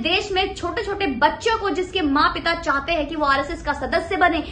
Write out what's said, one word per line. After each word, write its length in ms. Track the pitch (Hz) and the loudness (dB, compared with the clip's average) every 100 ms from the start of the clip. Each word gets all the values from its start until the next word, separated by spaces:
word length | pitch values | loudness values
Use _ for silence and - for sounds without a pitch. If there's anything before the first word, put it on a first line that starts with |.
देश 300 | 320 381 403 | 0 0 0
में 220 | 370 392 - | -2 -2 -4
छोटे 280 | 339 330 | -4 -4
छोटे 240 | 403 392 294 233 | -4 -2 -2 2
बच्चों 400 | 302 311 453 440 | 2 2 0 0
को, 100 | 392 | 0
जिसके 300 | 311 359 381 | -2 -2 0
माँ 260 | 302 285 339 | 2 4 2
पिता 240 | 339 339 339 | 2 -2 0
चाहते 380 | 330 277 294 | 0 -2 0
हैं 140 | 330 294 | -2 -2
कि 80 | 320 | 0
वो 100 | 277 | 2
आरएसएस 360 | 269 285 339 | 2 0 -6
का 100 | 294 285 | -4 -4
सदस्य 420 | 254 339 330 370 | 0 -2 0 2
बने 260 | 349 330 - | 2 2 -4